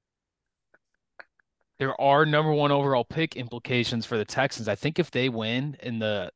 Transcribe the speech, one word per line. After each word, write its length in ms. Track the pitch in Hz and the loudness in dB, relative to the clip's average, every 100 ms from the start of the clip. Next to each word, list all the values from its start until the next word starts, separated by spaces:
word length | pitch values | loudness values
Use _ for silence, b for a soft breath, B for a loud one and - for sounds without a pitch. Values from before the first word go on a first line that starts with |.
| _ _ _ _ _ _ _ _ _ _ _ - - _ _ _ _ - | _ _ _ _ _ _ _ _ _ _ _ -20 -20 _ _ _ _ -6
there 200 | 135 - | -4 0
are 260 | 139 143 156 | 4 6 6
number 260 | 151 156 | 4 2
one 200 | 147 143 | 2 2
overall 320 | 143 139 127 | 2 2 0
pick 320 | - 156 160 - | 0 -2 -4 -4
implications 680 | 117 120 - 123 113 117 | -10 -10 -2 0 0 -2
for 120 | - 113 | -2 -2
the 80 | |
Texans. 440 | 104 - 139 - 110 | -2 0 0 -2 -4
I 60 | |
think 240 | 104 151 160 | -2 -2 -2
if 120 | 165 | -2
they 160 | 127 131 | 0 -2
win 480 | 113 110 123 147 131 | -2 -2 -2 -4 -8
and 220 | 127 113 | -8 -4
the, 300 | 107 101 90 | -2 -2 -4